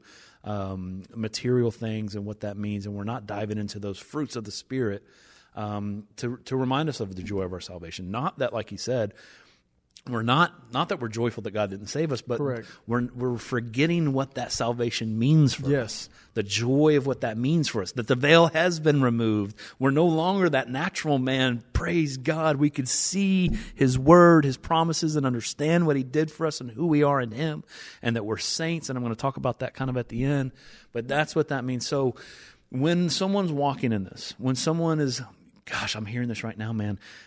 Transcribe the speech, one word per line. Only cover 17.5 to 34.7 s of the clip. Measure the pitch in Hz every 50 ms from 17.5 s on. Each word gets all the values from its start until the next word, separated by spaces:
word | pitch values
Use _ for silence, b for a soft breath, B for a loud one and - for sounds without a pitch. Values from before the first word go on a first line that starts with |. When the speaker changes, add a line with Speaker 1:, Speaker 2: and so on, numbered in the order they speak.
| 165 170 143 -
Speaker 1:
for | - 110
us, | 92 - -
that | 120 113
the | - 131
veil | 123 131 143 165 170 170 160
has | - 160 170 180 170 156
been | 151 156 143 139
removed. | 131 123 117 117 117 110 107 104 101 98 113 B B B B B
We're | 131 139
no | 139 151 175
longer | 175 160 160 165 185 196 196 180 165
that | 135 131 127 120
natural | 127 139 165 190 - - - 156 143 131
man. | 127 127 131 131 131 127 120 117 - _ -
Praise | - 165 170 175 170 156 143 131 131
God. | 123 160 156 165 156 160 147 139
We | 147 147
could | - - 139 123
see | - - - - - 196 196 190 190 185 180 170 - B B B B
his | B 139 127 127 127
word, | 131 151 170 175 175 170 170 160 143
his | 135 127 -
promises, | - - 165 160 165 170 156 - 170 156 151
and | 151 135
understand | 131 123 117 113 - - - 143 156 170 175 175 156
what | 143
he | 135 127
did | 123 127 151 160 156
for | - - 160
us | 156 147 -
and | 131 120
who | 107 113 170
we | 170 151 147
are | 147 143 143 135
in | 123 117
him, | 107 123 160 156 151 156 - B B B B B B B B
and | 120 117
that | 113 101
we're | 107 107 -
saints. | - - - - 160 165 170 160 151 -
And | 131 127
I'm | 123
gonna | 117 110
talk | - - 135 131 139
about | 135 127 117 -
that | 131 120 -
kind | - 131 131
of | 123 123
at | 117 -
the | 113 117 131
end, | 139 147 139 131 127 - B B B B B B B B
but | 117 113 127
that's | 139 151 156 - -
what | 165 147 -
that | 147 131 120
means. | 127 127 120 - -
So | 147 139 135 127 - B B B B B B B B B B -
when | - 127 139 165 175 175 180 165
someone's | - - 190 190 196 202 190 165
walking | 147 143 143 143 131 - 139 120
in | 110 101 95
this, | 92 - - - - - -
when | 113 131 131
someone | 123 - 160